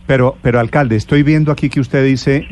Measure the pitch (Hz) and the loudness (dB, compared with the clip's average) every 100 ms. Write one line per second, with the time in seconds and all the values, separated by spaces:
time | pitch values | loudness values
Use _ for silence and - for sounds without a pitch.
0 | - 131 123 - - 120 113 151 131 107 | -2 0 0 0 0 0 0 -2 0 -2
1 | - 147 143 156 151 147 139 143 127 139 | 0 0 2 2 0 -2 -2 -2 -2 0
2 | 135 131 139 143 - | 0 0 0 -2 -4